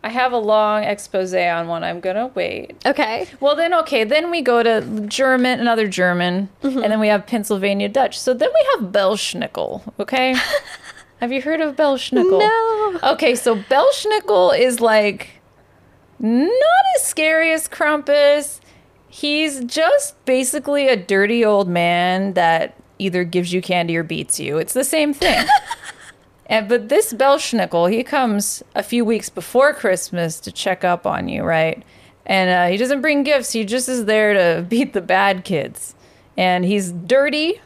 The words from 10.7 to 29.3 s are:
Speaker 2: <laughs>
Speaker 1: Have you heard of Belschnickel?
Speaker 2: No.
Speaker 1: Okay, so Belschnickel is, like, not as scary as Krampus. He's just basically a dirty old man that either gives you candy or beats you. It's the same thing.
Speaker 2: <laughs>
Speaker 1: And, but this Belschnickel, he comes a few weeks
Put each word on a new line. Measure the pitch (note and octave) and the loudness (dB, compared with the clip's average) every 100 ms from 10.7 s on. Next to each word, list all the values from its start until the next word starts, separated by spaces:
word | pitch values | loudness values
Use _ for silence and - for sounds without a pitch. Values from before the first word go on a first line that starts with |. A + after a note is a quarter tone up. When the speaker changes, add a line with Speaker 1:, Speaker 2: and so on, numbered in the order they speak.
| - | -20
Speaker 2:
<laughs> | - - - _ | -20 -20 -20 _
Speaker 1:
Have | A#3+ | -6
you | C4+ | -4
heard | C4+ D#4+ | -2 -2
of | D#4 C4+ | -2 0
Belschnickel? | D4+ C4+ - B3+ F#4 F#4+ | 0 0 -2 0 4 4
Speaker 2:
No. | G#4+ A4+ A4+ A4 G#4+ F4+ C4+ | 4 2 0 -2 -2 -2 -2
Speaker 1:
Okay, | - D#4 | 0 0
so | A#3+ A#3+ A3 | 0 0 -2
Belschnickel | G3 C4+ B4+ C5+ G#4 G#4+ G#4+ G#4 F3+ - | 0 4 4 2 -2 -2 2 4 4 4
is, | B3+ A#3 | 2 2
like, | A3+ G#3+ G#3 G3 - - _ _ _ _ _ _ _ _ | 2 4 2 -2 -12 -20 _ _ _ _ _ _ _ _
not | A3 A#3+ D#4 B4 D5+ F5+ G5 F5 | 0 2 2 2 4 4 4 2
as | - | -2
scary | - D#4 D#4+ E4 | 0 2 4 2
as | D#4+ - | 0 -4
Krampus. | - D4+ D4+ C#4+ D4 C#4+ D4 C#4+ - _ _ _ _ _ | -2 0 0 2 4 6 4 0 -12 _ _ _ _ _
He's | - D4 D4 D#4 C#4 | -8 -4 -2 -2 -4
just | A#3+ D4 D#4+ C#5+ C#5 - - | -6 0 2 2 0 -8 -2
basically | B3+ C4 D4 C#4 C#4+ C4+ | 0 0 -4 -2 0 2
a | A#3 | 0
dirty | F3 G3 G3+ A#3 A3 | 0 2 2 2 4
old | G3+ F#3+ | 2 2
man | F3 E3+ F3 F3+ F#3 G3 | 0 2 2 0 0 -2
that | F3+ E3+ E3 - - _ _ | 0 2 2 -2 -8 _ _
either | F#3+ F3+ | -4 -2
gives | F3 F3+ F3 | -2 -2 -2
you | F3+ | -4
candy | F3+ F3+ E3+ E3 | -2 -2 0 -4
or | |
beats | E3 D#3+ D#3 - | -4 -8 -6 -6
you. | - D3 | -4 -6
It's | E3 | -4
the | B3+ | -4
same | B3+ D#4+ D4 | -2 0 -2
thing. | C#4+ F4+ B3 - | 0 0 0 2
Speaker 2:
<laughs> | G5+ - - - - - - _ _ - | 2 2 -14 -14 -20 -20 -20 _ _ -2
Speaker 1:
And, | A3 G3+ | -2 0
but | A#3+ G#3+ | -2 2
this | D4+ G#4+ | 0 0
Belschnickel, | A3 C4+ C#4+ - A3+ F3+ E3+ F3 | 2 4 4 2 -2 0 2 2
he | A3+ | 0
comes | B3+ D4 B3 G#3 G3+ - - | -2 -2 0 -2 -4 -8 -8
a | - | -8
few | - A#3+ | -4 -2
weeks | A3+ A3+ - | 0 -2 -4